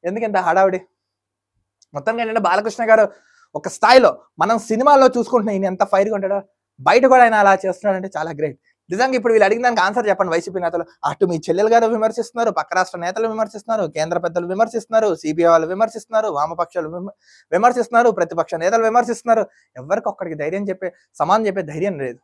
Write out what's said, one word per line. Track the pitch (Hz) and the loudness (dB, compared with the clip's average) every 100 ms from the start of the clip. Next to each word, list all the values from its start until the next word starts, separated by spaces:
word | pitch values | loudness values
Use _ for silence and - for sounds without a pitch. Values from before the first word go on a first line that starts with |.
ఎందుకు | 170 208 | -8 -6
ఇంత | 226 202 | -4 -4
హడావుడి? | 175 175 190 185 - _ _ _ _ _ _ _ _ _ _ | 0 2 2 0 -10 _ _ _ _ _ _ _ _ _ _
మొత్తానికి | 147 143 233 | -10 -6 -4
ఏంటంటే, | 226 220 | -2 -2
బాలకృష్ణ | 185 185 214 214 226 | 0 -2 -2 -6 4
గారు | 220 208 - _ _ _ | 4 4 -2 _ _ _
ఒక | 151 185 | -10 -10
స్థాయిలో, | - 214 254 208 131 _ - | -2 6 6 6 2 _ -4
మనం | 170 226 | -2 -2
సినిమాల్లో | 208 220 269 285 262 | -2 0 4 6 6
చూసుకుంటున్న | 247 233 240 214 | 2 0 0 0
ఈయన | 196 | -2
ఎంత | 190 185 | -4 -2
ఫైర్గా | 196 190 202 | 0 2 0
ఉంటాడో, | 208 190 196 196 _ _ _ | -2 -4 -4 -6 _ _ _
బయట | 135 214 262 | 2 4 6
కూడా | 254 | 6
ఆయన | 240 | 6
అలా | 214 202 | 4 4
చేస్తున్నాడంటే | 196 190 180 208 190 190 156 | 2 0 -4 -2 -4 -6 -8
చాలా | 160 | -8
గ్రేట్. | 147 151 131 _ _ _ | -6 -8 -8 _ _ _
నిజంగా | 185 254 | -2 0
ఇప్పుడు | 254 226 | 0 2
వీళ్ళు | 220 | 4
అడిగిన | 196 226 | 4 2
దానికి | 247 226 | 0 0
ఆన్సర్ | 185 208 214 | 0 0 -2
చెప్పండి, | 190 185 | 0 0
వైసీపీ | 165 170 185 | -2 -4 -6
నేతలు. | 175 170 160 _ | -4 -4 -8 _
అటు | 147 147 185 | -6 -2 -2
మీ | 165 | -4
చెల్లెలు | 156 175 214 | 2 4 6
గారు | 226 226 | 4 4
విమర్శిస్తున్నారు, | 226 220 214 226 233 233 | 0 -2 -2 -8 -2 -2
పక్క | 170 151 | -2 -4
రాష్ట్ర | 180 180 180 | -2 -2 -4
నేతలు | 170 196 226 | -8 -4 -4
విమర్శిస్తున్నారు, | 220 214 208 208 220 175 | -4 -6 -8 -6 -4 -4
కేంద్ర | 147 156 175 | -4 -4 -4
పెద్దలు | 170 175 175 | -4 -6 -6
విమర్శిస్తున్నారు, | 190 226 233 208 220 220 | -2 -2 -2 -2 0 0
సీపీఐ | 160 156 156 170 | -2 -4 0 4
వాళ్ళు | 165 160 | 4 2
విమర్శిస్తున్నారు, | 185 220 220 - 220 220 | -4 -4 -4 -6 -4 -2
వామపక్షాలు | 147 151 165 170 180 156 | -4 -4 -4 -8 -6 -8
విమ-, | 175 190 - _ _ _ | -10 -14 -16 _ _ _
విమర్శిస్తున్నారు, | 170 233 240 226 233 240 | 0 0 0 -2 2 2
ప్రతిపక్ష | 190 170 170 - | 0 -4 -4 -4
నేతలు | 170 170 226 | -2 -2 0
విమర్శిస్తున్నారు. | 226 233 233 226 233 226 196 _ _ - | 0 0 -2 -6 -2 -2 -2 _ _ -20
ఎవరికొక్కడికి | 131 202 - - 180 160 | -6 -4 -4 -8 -10 -8
ధైర్యం | 147 185 202 | -6 -6 -8
చెప్పే, | 185 185 _ _ | -8 -10 _ _
సమానం | _ 151 208 220 | _ -2 0 0
చెప్పే | 190 | -4
ధైర్యం | 160 151 190 165 | -8 -6 -6 -6
లేదు. | 131 120 | -10 -12